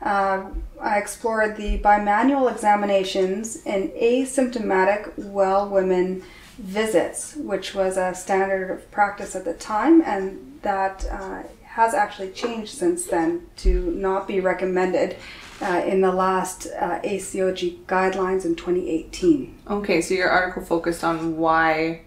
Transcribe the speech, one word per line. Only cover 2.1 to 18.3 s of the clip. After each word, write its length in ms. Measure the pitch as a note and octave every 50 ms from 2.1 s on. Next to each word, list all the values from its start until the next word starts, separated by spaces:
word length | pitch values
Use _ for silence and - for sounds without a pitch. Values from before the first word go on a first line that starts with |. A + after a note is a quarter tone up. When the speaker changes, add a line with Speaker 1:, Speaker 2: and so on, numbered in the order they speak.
| G#3 A3 A#3+ C4+ C#4+ C4+ C4 A#3
Speaker 1:
examinations 1120 | G#3+ - A3 G#3 G#3 G3+ G3+ G3+ G3 G3 F#3+ F#3+ - G3 F#3 F#3 G3 G#3+ A3 A3 - - -
in 220 | - G#3 G3 G3 -
asymptomatic 1300 | - - A#3 A#3 B3 C4 C4+ C4 - C#4 B3+ A#3+ A#3+ A3+ G#3 G3 F#3+ F#3+ F#3 G3 G#3 G#3 G#3 - -
well 520 | - G#3 G3 G3 G3 F#3+ F#3+ F#3+ G3+ G3+ G3+
women 540 | G3+ F#3+ F#3 F#3 F3+ F3+ F3+ F#3 F#3 F#3 - - - - - - -
visits, 800 | - G#3 F#3 F#3+ G#3+ A3 G#3+ - D#3+ - - - - - - -
which 360 | D4+ - G#3+ G3 F#3 - - -
was 220 | G3 F#3+ F#3+ F#3+
a 180 | F#3+ F#3 F#3 F3+
standard 560 | - - - G3 F#3+ F#3+ F#3+ F#3+ F#3+ F#3 F#3
of 220 | - - - -
practice 420 | - G#3 G3+ G3 G3 - G3 F#3+ -
at 120 | F#3 -
the 80 | - E3
time, 480 | - - - G#3+ G#3+ A#3 D4+ E4 D#4+
and 580 | D#4+ - G3+ G3 F#3+ F#3+ - - - - - - -
that, 420 | - - - C#4+ - - - - -
uh, 340 | - G3 F#3+ F#3+ - - - - - - -
has 300 | - - A3+ A3+ A3+ -
actually 380 | - G#3 G3+ - - F#3+ F#3+
changed 420 | - - - A#3 A3+ A3 G#3+ - -
since 320 | - F3 - F3 E3+ -
then 420 | - F3+ E3 D#3+ E3 F3 - - - -
to 360 | - - F#3 - F3+ F3+ E3+
not 360 | E3+ G3 G3 F#3+ F#3+ G3+ -
be 140 | - G3+ F#3
recommended, 760 | F#3 F#3 F3+ F3+ G3 F#3+ F#3 F3+ F#3 F3+ E3+ C#3 D#3+ F3 - - - - - - - - - -
uh, 200 | G#3 F#3+ F3+ F3 -
in 160 | - F#3+ F#3+
the 100 | F#3+ F#3
last, 560 | F3+ F#3 F#3 F#3 F#3+ F#3 F3 - - - - - -
uh, 220 | - G3 F3 F3 -
A 160 | - - G3 F#3+
C 220 | F#3 - - G3
O 120 | F#3 F#3 F#3
G 260 | F#3 F3+ F3 - - -
guidelines 560 | - F#3+ F#3 F#3 F#3 F#3+ G3 F#3 F#3